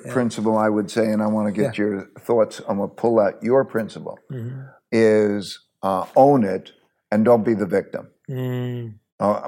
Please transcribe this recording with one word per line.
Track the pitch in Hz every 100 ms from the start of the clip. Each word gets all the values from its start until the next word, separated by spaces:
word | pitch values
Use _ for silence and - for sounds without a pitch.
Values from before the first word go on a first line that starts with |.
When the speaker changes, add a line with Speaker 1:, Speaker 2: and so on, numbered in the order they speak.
| -
Speaker 1:
Yeah. |
Speaker 2:
principle | 131 120 117 110 110
I | 107
would | 104 95
say, | 113 110
and | 107
I | 107
wanna | 107 104
get | 98 135 110
Speaker 1:
Yeah. | 104
Speaker 2:
your | 98 - -
thoughts, | - 117 107 - -
I'm | 98
gonna | 98
pull | - 120 113
out | 98 -
your | 113 135
principle, | 107 113 107 - - - -
Speaker 1:
Mm-hmm. | 127 117 135 135 _ -
Speaker 2:
is, | 117 110 107 104 104 90 - _ _
uh, | 95 92 85 -
own | 139 139
it | 98 95 - _ _ _ -
and | 107
don't | 113 120 107
be |
the | 104 95
victim. | 98 - - - _ -
Speaker 1:
Mm. | 127 127 127 123 123 117 104 _ -
Speaker 2:
Uh, | 101 107